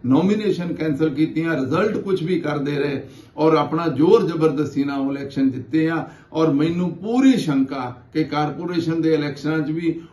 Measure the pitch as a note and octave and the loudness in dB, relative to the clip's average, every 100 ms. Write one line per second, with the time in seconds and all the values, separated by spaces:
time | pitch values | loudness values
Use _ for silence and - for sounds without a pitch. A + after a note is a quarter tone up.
0 | B2 C#3 F#3 G#3+ G#3 E3+ F3 D3+ D#3 C3+ | 0 2 4 2 0 -2 -4 -4 -2 0
1 | D#3 C3+ D#3+ D#3 E3 D3+ B2+ D#3+ G#3+ G3+ | 0 0 -2 0 -2 -2 0 0 0 -2
2 | G3 F#3 D#3+ E3+ D3+ D3 C#3 C#3+ C#3 C3+ | -2 -2 -2 -2 -2 -4 -4 -2 -4 -6
3 | - - - - D#3 D#3 C#3+ D#3 E3 B2+ | -10 -18 -14 -2 2 2 2 -2 -2 2
4 | E3 A3+ F3 E3 D#3 C#3+ C#3+ C#3 C#3 C#3 | 6 6 6 2 2 2 -2 -2 -2 -2
5 | C3+ C#3 C3+ C#3+ C3+ A#2+ A2 D#3 D#3+ E3 | -4 -4 -6 -2 0 -2 -2 0 0 -2
6 | - - - D#3 D#3+ C#3 D#3+ F3 F3+ - | -6 -14 -8 0 2 2 0 0 -2 -4
7 | G#3 B3 C4+ A3+ D#3 C3+ C3 C#3 B2 - | -2 4 6 4 2 0 0 -2 -8 -10
8 | - D#3 D#3 D3 D3+ D3 F3 F3 D#3+ E3 | -6 -4 -2 -2 -2 -4 -4 -2 0 0
9 | D#3+ D#3 D3 - D3 D#3+ D3 D#3+ E3 D#3 | 2 2 0 -4 -2 -2 -2 -2 -2 -4
10 | - | -8